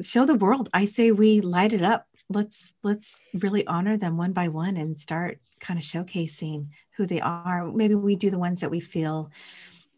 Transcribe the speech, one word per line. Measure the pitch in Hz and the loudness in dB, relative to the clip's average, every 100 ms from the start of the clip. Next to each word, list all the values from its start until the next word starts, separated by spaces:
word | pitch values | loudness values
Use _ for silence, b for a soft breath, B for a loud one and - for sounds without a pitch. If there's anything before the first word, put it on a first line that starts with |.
show | - 240 269 | -2 2 4
the | 262 | 4
world. | 196 269 233 | 4 2 2
I | 180 202 | 0 0
say | - 233 | 4 4
we | 208 214 214 | 6 6 6
light | 180 175 214 | 4 2 2
it | 220 | 2
up. | 180 233 - _ - | 2 0 -4 _ -6
Let's, | 202 208 - - _ | -4 -4 -6 -12 _
let's | 208 208 - - _ | -4 -2 -4 -10 _
really | 180 196 202 - | -4 0 0 0
honor | 170 196 214 | 0 0 0
them | 185 165 | -2 -2
one | 180 | -2
by | 185 175 | 0 -2
one | 156 175 185 | -2 -4 -4
and | 156 151 | -6 -8
start | - 160 175 - _ _ | -6 -6 -6 -8 _ _
kind | - 175 | -8 -8
of | |
showcasing | 147 165 175 185 160 - 156 151 147 b b - | -6 -8 -6 -6 -6 -6 -8 -8 -10 b b -6
who | 185 | -4
they | 175 | -2
are. | - 170 175 180 170 | -4 -4 -4 -4 -2
Maybe | 226 214 208 | 0 2 2
we | 202 196 | 2 2
do | 196 | 0
the | 185 | 0
ones | 175 175 | -2 -2
that | 160 | -4
we | 170 | -6
feel | 165 170 156 156 151 B B B B B B | -6 -4 -2 -4 -8 B B B B B B